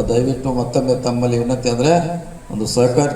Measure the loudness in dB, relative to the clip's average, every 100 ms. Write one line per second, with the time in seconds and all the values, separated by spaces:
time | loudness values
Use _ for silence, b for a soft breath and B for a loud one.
0 | 0 0 0 0 -2 -2 -2 0 0 0
1 | 0 0 0 0 0 -2 -2 0 4 2
2 | 2 -4 -10 -14 -10 -6 -2 2 2 4
3 | 0